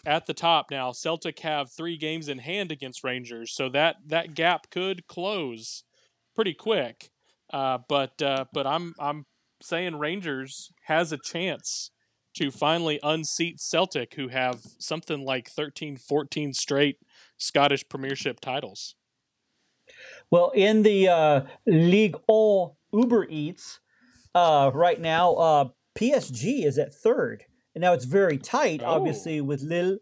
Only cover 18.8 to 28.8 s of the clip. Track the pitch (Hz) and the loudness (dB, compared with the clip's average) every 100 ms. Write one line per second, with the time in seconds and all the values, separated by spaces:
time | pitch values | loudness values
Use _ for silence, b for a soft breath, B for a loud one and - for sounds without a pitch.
18.8 | - - _ _ _ _ _ _ _ _ | -16 -18 _ _ _ _ _ _ _ _
19.8 | _ B B B B 170 175 220 196 220 | _ B B B B 4 4 4 4 6
20.8 | 214 202 190 170 156 143 139 B - 160 | 6 6 6 6 6 4 0 B 2 4
21.8 | 170 202 214 147 - 220 220 196 170 - | 6 6 4 0 2 4 6 4 0 -6
22.8 | _ 208 247 226 170 156 151 185 - - | _ 0 4 2 0 -4 -6 -8 -16 -20
23.8 | _ b b b b 175 170 151 139 135 | _ b b b b 4 6 6 4 4
24.8 | 175 165 165 160 180 - 160 151 131 - | 4 2 0 2 4 4 4 4 2 -4
25.8 | _ - 226 277 139 120 156 277 156 139 | _ -2 2 2 0 -6 -4 0 0 0
26.8 | 139 - 220 269 135 107 _ _ _ - | -2 0 0 2 -2 -6 _ _ _ -2
27.8 | 180 175 127 190 190 139 - 262 269 156 | 2 2 2 2 2 0 -2 0 0 0